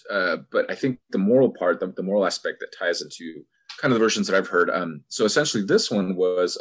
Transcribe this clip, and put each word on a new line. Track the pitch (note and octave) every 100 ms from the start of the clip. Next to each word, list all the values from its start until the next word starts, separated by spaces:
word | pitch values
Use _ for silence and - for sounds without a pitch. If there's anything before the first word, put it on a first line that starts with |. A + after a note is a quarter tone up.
| -
uh, | G2+ F2+ D#2+ -
but | G#2 -
I | F#2+
think | C#3 B2+ _
the | -
moral | G2 B2+ B2 -
part, | F2+ E2+
the, | F#2+
the | F#2
moral | F#2 G#2 F#2
aspect | - E2+ D2+
that | - -
ties | F2+ E2+
into | D#2 - E2 D#2 - _ - -
kind | D3
of | A#2
the | A2
versions | G#2+ G2
that | F#2+
I've | F#2
heard. | F2+ E2+
Um, | F2 F2 D2+ -
so | - A2
essentially, | D3 D#3 A2+ G2+
this | G#3 -
one | A2 F#2 F#2
was | F2+ F2+ F2+ -